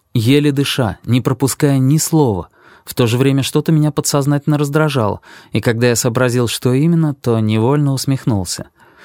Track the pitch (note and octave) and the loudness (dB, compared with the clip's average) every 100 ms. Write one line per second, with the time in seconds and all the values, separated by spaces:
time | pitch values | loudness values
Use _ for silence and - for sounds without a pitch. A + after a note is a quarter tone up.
0 | _ A#2+ A2 C#3+ D3 C#3 C3+ - A2+ F2 | _ -2 2 2 2 0 -2 -2 -2 -4
1 | - B2 A2+ C3 C3+ - D3 C3+ C3 D#3 | -2 -2 0 -2 -2 0 0 2 2 0
2 | - D#3+ C3 F#2+ - _ - - - - | 0 0 2 -2 -6 _ -20 -20 -8 -2
3 | A#2+ B2 C3+ C3+ B2 D3+ D3 D#3 D3+ D3 | 0 2 2 0 0 -2 2 2 2 -2
4 | C#3+ D3 C#3 C#3+ - D3 C#3+ D3+ D#3 C3+ | -2 0 0 -2 -2 -2 0 0 0 0
5 | G#2+ F#2+ - - - A2+ B2 A2+ B2 A#2 | -2 -4 -10 -20 -8 -2 0 2 2 2
6 | B2+ A#2+ B2+ B2 A#2 - C3 C3 D#3+ E3 | 0 0 0 0 -2 -2 -2 0 2 2
7 | D#3 C#3 B2 A2+ G#2+ A2 A#2 D3 C#3+ C3+ | 0 -2 -2 0 0 0 2 2 0 -2
8 | - C3+ - G#2 F#2 - - _ - _ | -2 -4 -2 -4 -4 -10 -14 _ -20 _